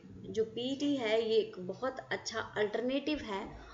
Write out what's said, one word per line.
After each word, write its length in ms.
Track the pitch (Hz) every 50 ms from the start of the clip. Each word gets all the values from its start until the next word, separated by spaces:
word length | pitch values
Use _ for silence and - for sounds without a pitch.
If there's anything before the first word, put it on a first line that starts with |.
| - - - - - -
जो 160 | 190 220 214
पीईटी 500 | - - 226 240 262 269 269 294 285 285
है 340 | 269 240 214 214 226 233 214
ये 80 | 220 220
एक 220 | 196 214 - 185
बहुत 380 | 180 180 190 - - 262 254 - - -
अच्छा 280 | 185 196 - - 226 220
अल्टरनेटिव 800 | - - - 190 214 202 208 220 233 247 262 285 285 311 302 269
है 400 | 233 220 202 190 214 - - - - -